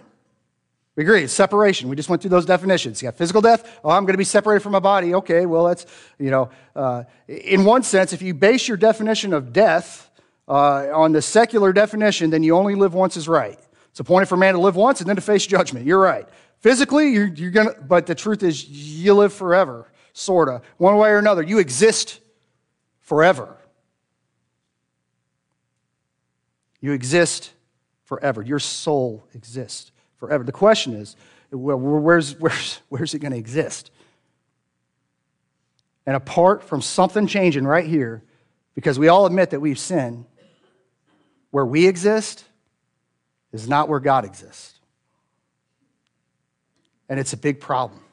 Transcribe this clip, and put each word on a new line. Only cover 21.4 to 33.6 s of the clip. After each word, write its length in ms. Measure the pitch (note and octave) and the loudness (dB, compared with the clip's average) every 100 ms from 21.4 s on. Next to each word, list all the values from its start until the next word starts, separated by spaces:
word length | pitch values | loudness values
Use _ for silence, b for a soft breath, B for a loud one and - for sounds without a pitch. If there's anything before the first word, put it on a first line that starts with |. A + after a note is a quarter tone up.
You 160 | D#3+ G#3+ | 0 0
exist 600 | D#3 B2+ A3 G#3+ - - _ _ _ _ _ _ _ _ | 0 2 2 2 -4 -12 _ _ _ _ _ _ _ _
forever. 560 | - D3 E3+ C#3+ G2+ - _ _ _ _ _ _ _ _ _ _ _ _ _ _ _ _ _ _ _ _ _ _ _ _ _ _ _ _ _ _ _ _ | -4 2 2 2 -4 -18 _ _ _ _ _ _ _ _ _ _ _ _ _ _ _ _ _ _ _ _ _ _ _ _ _ _ _ _ _ _ _ _
You 120 | C3 | -6
exist 600 | C#3+ B2+ F3 E3 - - _ _ _ _ _ | -6 -2 0 0 -2 -14 _ _ _ _ _
forever. 360 | - C3 C#3+ A2+ | -14 -8 -6 -6
Your 160 | A2+ C#3+ | -6 -6
soul 680 | - - - D3 B2+ G#2+ _ | -6 -8 -4 -2 -4 -8 _
exists 580 | A#2+ A2 B2 A#2+ - - _ _ _ | -20 -18 -16 -14 -16 -20 _ _ _
forever. 280 | - D3 | -6 -6
The 80 | B2 | -6
question 420 | - G3+ G#3+ C3+ | 0 2 2 -2
is, 220 | G#2+ G#2 - b b b | -10 -14 -20 b b b
well, 280 | C3 C3+ C3 | -10 -6 -4
where's, 600 | C3+ D3+ D3+ E3+ C#3+ C#3 | -2 0 2 2 2 -4
where's, 420 | D#3+ - - - - | -4 -4 -10 -14 -12
where's 260 | C3 D3+ | -8 -8
it 40 | D3+ | -8
gonna 180 | C#3+ B2 | -8 -10
exist? 540 | A2 C#3+ | -8 -6